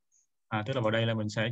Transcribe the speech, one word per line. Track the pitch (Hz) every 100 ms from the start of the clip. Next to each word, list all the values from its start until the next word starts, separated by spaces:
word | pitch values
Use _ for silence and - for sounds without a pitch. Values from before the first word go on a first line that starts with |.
| _ _ _ _ _
À, | 110 107
tức | 135
là |
vào | 110
đây | 110 113
là |
mình | 110 107
sẽ | 107 113